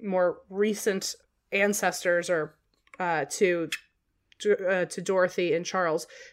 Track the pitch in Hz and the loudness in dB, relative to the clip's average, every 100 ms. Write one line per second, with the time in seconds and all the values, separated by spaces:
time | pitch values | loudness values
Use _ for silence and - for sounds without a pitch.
0 | 208 185 180 - - 196 214 208 214 190 | -2 2 2 0 -10 -2 0 2 -2 -2
1 | - - _ _ - 202 202 202 185 180 | -6 -10 _ _ -6 0 2 2 0 0
2 | 185 175 170 165 151 _ _ _ _ - | 0 0 0 -2 -2 _ _ _ _ -6
3 | 180 165 - - 190 175 156 - _ _ | -2 -2 -2 2 2 2 -2 -6 _ _
4 | _ _ _ - 208 196 185 185 175 - | _ _ _ -6 -2 0 0 0 -2 -4
5 | 175 190 180 190 175 165 175 190 170 160 | 0 2 2 2 0 0 0 0 0 0
6 | - - - | -4 -18 -18